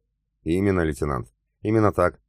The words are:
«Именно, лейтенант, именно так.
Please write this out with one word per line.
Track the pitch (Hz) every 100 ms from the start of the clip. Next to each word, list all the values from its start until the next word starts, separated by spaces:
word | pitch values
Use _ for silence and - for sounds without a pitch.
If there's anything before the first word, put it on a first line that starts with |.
| _ _ _ _
«Именно, | 80 90 101 92
лейтенант, | 80 73 76 65 58 _ _ _
именно | 104 110 104
так. | - 90 -